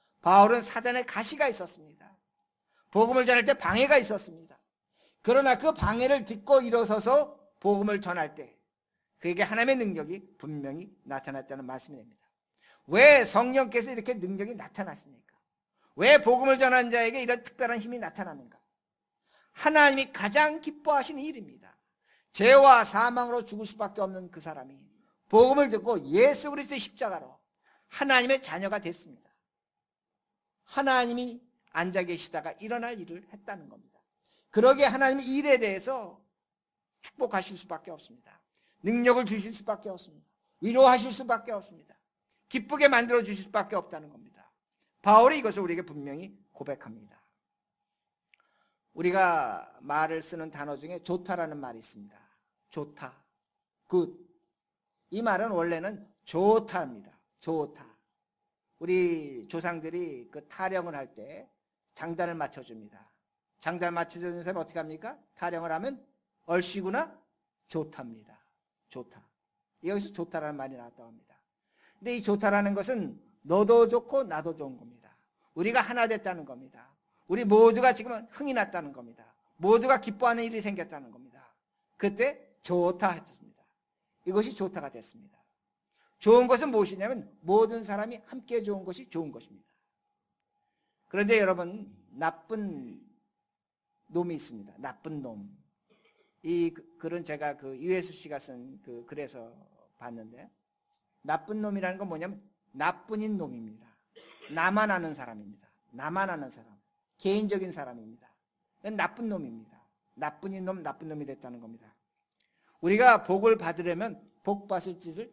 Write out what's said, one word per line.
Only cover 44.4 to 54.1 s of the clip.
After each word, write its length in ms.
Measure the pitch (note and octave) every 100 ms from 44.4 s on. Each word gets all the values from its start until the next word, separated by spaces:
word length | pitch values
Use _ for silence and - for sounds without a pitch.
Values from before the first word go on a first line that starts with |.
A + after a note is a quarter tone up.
| _ _ _ _ _ _
바울이 360 | G3+ G#3+ B3 D4+
이것을 220 | A3+ F#3
우리에게 200 | F3+ E3+
분명히 560 | F3+ D3 C#3 C#3+ F#3+ - _
고백합니다. 680 | - C#3+ C3+ - A2+ G#2+ _ _ _ _ _ _ _ _ _ _ _ _ _ _ _ _ _ _
우리가 840 | - F3 F#3+ F#3 E3 B2 F#2 - -
말을 420 | C#3+ D3 D#3+ D#3+
쓰는 300 | D#3+ E3+ D#3+
단어 240 | D3+ C#3+ C#3+
중에 260 | D3+ F3
좋다라는 560 | - F3+ F3+ F3 E3 D3
말이 220 | B2+ A2+
있습니다. 360 | - A2 G2+ F#2+ _ _ _ _ _
좋다, 520 | - D3 D3 C3 - _ _ _ _ _ _ -
굿. 360 | F3+ E3+